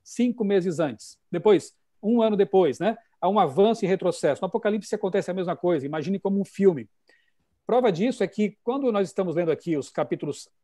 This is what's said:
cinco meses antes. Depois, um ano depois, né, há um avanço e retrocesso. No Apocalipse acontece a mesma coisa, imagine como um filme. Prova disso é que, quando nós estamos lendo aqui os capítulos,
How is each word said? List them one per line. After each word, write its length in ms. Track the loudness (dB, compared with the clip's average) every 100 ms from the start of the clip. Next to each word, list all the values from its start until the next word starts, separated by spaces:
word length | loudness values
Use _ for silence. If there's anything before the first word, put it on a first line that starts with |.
cinco 400 | -10 -2 -2 0
meses 360 | 0 0 0 -2
antes. 380 | -2 -4 -16 -20 _
Depois, 420 | -2 4 4 2 -12 _ _
um 180 | 0 2
ano 140 | 2 2
depois, 440 | 2 4 2 2
né, 180 | -2 -4 _ _
há 80 | 0
um 100 | 2
avanço 460 | 2 4 2 2 0
e 20 |
retrocesso. 540 | 0 0 0 0 0
No 60 | -2
Apocalipse 460 | -2 -2 -2 -4
acontece 380 | -6 -2 -2 -2
a 20 |
mesma 220 | -4 -4 -2
coisa, 300 | 0 0 -2
imagine 340 | -6 -4 -4
como 220 | -2 -2
um 40 | -2
filme. 440 | 2 2 2 -2 _ _ _ _ _ _ _ -2
Prova 260 | 2 2
disso 320 | 2 0 0
é 40 | -4
que, 300 | 0 -2 -2
quando 300 | -6 -2 0
nós 160 | 0 -2
estamos 280 | -2 -2 0
lendo 160 | -2
aqui 260 | -2 -2 -4
os 120 | -4
capítulos, 600 | -6 -4 -4 -6 -10 -14 _